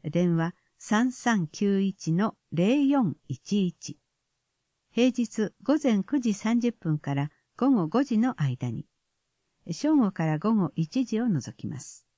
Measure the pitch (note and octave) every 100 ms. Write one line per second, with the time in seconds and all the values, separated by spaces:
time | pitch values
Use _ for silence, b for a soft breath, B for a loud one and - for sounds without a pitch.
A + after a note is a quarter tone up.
0 | D#3 E3+ F3+ E3 E3 - _ _ - G#3+
1 | B3+ - B3 A3 D#3+ - G3+ G3 G3 -
2 | - E3 G#3+ - _ D3 F#3 C#4+ C#4 C#4+
3 | G3+ - _ C3 - G3+ F#3 - - -
4 | _ _ _ _ _ _ _ _ _ -
5 | B3+ A#3+ A#3 - G#3 _ - D4+ C#4 G#3
6 | F#3 C#4+ A#3 G3+ G#3+ A#3+ A#3+ - E3 D3+
7 | - C#3 D3 _ _ - C4 B3+ D#3 A3+
8 | C#4+ G#3+ B3 - C#3 B2+ B2 A2+ - _
9 | _ _ _ _ _ _ - E3+ D4+ D#4
10 | G#3 - D#3+ D3+ G#3 A3 F3 - D#3+ C4
11 | B3+ G#3+ B3 D#3+ - - A2 C3 - -
12 | _